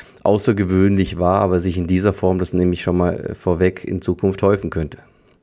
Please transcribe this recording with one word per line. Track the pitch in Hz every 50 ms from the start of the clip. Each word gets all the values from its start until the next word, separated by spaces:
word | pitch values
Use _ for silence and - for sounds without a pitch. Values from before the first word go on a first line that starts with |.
| - - - -
außergewöhnlich | - - 101 104 - - 110 98 101 87 92 92 95 101 101 95 95 85 - 85
war, | 87 87 95 101
aber | 101 92 90 90
sich | 85 92 82 92
in | 87 82
dieser | 92 92 95 104
Form, | 95 - - 92 92 92
das | 90 -
nehme | - 90 90 90 90
ich | 85
schon | - 92 87 90
mal, | 87 87 - - - -
äh, | -
vorweg, | - - 92 87 82 92 92 92 - -
in | - - 92
Zukunft | - - 87 - - 98 95 - -
häufen | 98 104 98 - 82
könnte. | - 85 78 73 - - - _ _ _ _ _ _ _